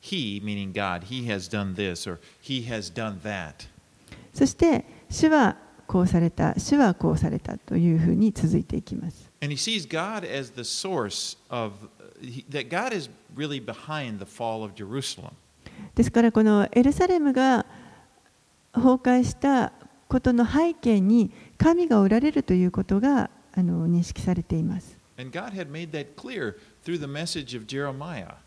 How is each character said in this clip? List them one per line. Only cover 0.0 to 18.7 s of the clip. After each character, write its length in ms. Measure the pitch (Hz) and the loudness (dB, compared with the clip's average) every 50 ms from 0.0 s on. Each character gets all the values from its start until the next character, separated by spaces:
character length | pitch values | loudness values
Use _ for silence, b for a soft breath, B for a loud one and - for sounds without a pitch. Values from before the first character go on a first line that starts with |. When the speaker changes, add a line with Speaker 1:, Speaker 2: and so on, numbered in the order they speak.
Speaker 1:
"He," 420 | _ - 196 185 139 107 101 101 98 | _ -6 -6 -4 -4 -4 -6 -6 -6
meaning 300 | 107 104 101 101 95 92 | -6 -6 -6 -6 -6 -4
God, 320 | 104 101 95 90 87 85 | -4 -2 -2 -2 -4 -6
"he 220 | 95 127 131 120 | -8 -10 -8 -4
has 220 | 120 107 98 90 90 | -4 -4 -4 -6 -6
done 240 | - 107 101 95 92 | -4 -4 -4 -4 -4
this," 360 | 90 104 95 87 85 - 101 | -4 -4 -4 -4 -6 -8 -10
or 80 | 87 85 b b b b b | -10 -12 b b b b b
he 240 | - 135 131 117 | -8 -6 -6 -6
has 240 | 117 120 110 101 90 87 | -6 -8 -8 -8 -8 -8
done 280 | - 113 113 101 92 | -8 -6 -6 -8 -8
that. 480 | 80 107 104 95 87 78 71 _ - - _ - _ _ _ B B B B B B B B | -8 -8 -6 -6 -8 -10 -12 _ -20 -20 _ -20 _ _ _ B B B B B B B B
Speaker 2:
そ 140 | - 277 | 0 0
し 80 | 269 - | 0 2
て、 320 | - - 339 302 - - B B B B B | 2 2 2 2 2 -2 B B B B B
「主 180 | - - - 311 | -4 2 4 4
は 280 | 311 302 254 196 - - - - - - - | 6 6 4 4 2 -2 -12 -20 -20 -20 -16
こ 140 | _ - 190 | _ 0 2
う 60 | 180 | 2
さ 120 | 185 - 175 | 4 4 4
れ 120 | 165 165 | 2 2
た、 280 | - - - - - - | 0 0 0 0 0 -2
主 180 | - - 285 | 0 2 4
は 180 | 294 277 208 175 | 4 6 4 4
こ 180 | - - 165 156 | 2 0 0 0
う 60 | 156 | 2
さ 120 | - 160 | 0 0
れ 80 | 151 - | -2 -4
た」 180 | - - - - | -6 -6 -10 -10
と 180 | _ - - | _ -4 0
い 180 | 170 170 175 165 | 2 4 4 4
う 40 | 160 | 4
ふ 120 | 160 175 | 2 2
う 40 | 175 | 2
に 180 | 175 208 220 202 | 4 2 2 2
続 240 | - - 160 165 170 | 2 0 2 2 2
い 60 | - | 0
て 120 | - - | -2 -6
い 60 | - - | -8 -6
き 140 | - - | -6 -10
ま 140 | - - 170 | -8 -8 -10
す。 200 | - - - - _ _ | -12 -12 -20 -20 _ _
Speaker 1:
And 140 | - 147 147 | -8 -6 -6
he 20 | |
sees 300 | 135 - - 226 214 160 - | -4 -4 -2 -2 -4 -4 -4
God 380 | - 160 165 196 220 214 175 - | -4 -4 -4 -4 -6 -8 -8 -6
as 240 | 110 139 135 120 107 | -6 -8 -8 -8 -10
the 100 | 123 120 | -12 -10
source 760 | - - - - 190 190 151 117 104 95 - - - - _ _ _ | -8 -8 -6 -4 -4 -2 -2 -2 -4 -4 -6 -8 -8 -10 _ _ _
of, 220 | - 120 113 107 101 98 107 - _ _ - - - - | -6 -6 -6 -6 -8 -12 -20 -20 _ _ -20 -20 -20 -18
he, 240 | - 127 120 135 - - | -16 -14 -14 -14 -16 -10
that 180 | 139 143 127 120 | -8 -8 -8 -4
God 280 | 143 175 226 262 240 | -4 -4 -4 -4 -6
is 120 | 196 143 120 - - _ _ - | -6 -8 -10 -16 -20 _ _ -12
really 280 | 123 147 151 147 135 117 | -10 -8 -6 -6 -8 -8
behind 540 | 107 113 - - - 156 151 143 120 110 101 | -10 -12 -14 -10 -10 -8 -8 -8 -8 -8 -10
the 60 | 98 | -12
fall 400 | 92 - - 117 117 113 110 110 | -14 -12 -8 -6 -6 -6 -6 -8
of 100 | 104 95 | -10 -10
Jerusalem. 560 | 107 107 95 113 139 135 - - - 87 - - - _ _ _ _ B B B B 208 B B | -12 -12 -8 -8 -8 -6 -8 -10 -10 -14 -18 -18 -20 _ _ _ _ B B B B -18 B B
Speaker 2:
で 80 | - 240 | 0 0
す 80 | - | 2
か 120 | - 233 233 | 4 4 4
ら、 100 | 233 220 | 4 4
こ 100 | 226 220 | 4 4
の 260 | 214 208 208 202 - - | 6 6 4 2 4 4
エ 100 | 240 247 | 4 4
ル 100 | 269 294 | 4 4
サ 140 | - 370 | 2 2
レ 140 | 359 370 349 | 2 2 2
ム 120 | 302 285 262 | 2 2 2
が 320 | 262 262 262 262 226 - B B B B B B B B B B _ _ _ _ _ _ _ _ _ _ _ | 4 4 4 4 2 0 B B B B B B B B B B _ _ _ _ _ _ _ _ _ _ _